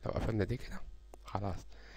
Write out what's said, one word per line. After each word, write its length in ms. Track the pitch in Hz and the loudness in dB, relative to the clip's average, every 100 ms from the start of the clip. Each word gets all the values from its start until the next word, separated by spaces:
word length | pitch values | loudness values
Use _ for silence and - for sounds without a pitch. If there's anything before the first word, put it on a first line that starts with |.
| - | 2
لو 60 | |
قفلنا 320 | - - 110 | 4 4 4
دي 140 | 95 120 | 4 2
كده 240 | - - - - - - - | -2 -4 -4 -6 -12 -14 -4
خلاص، 400 | 98 98 90 - - - | 0 2 0 -4 -12 -12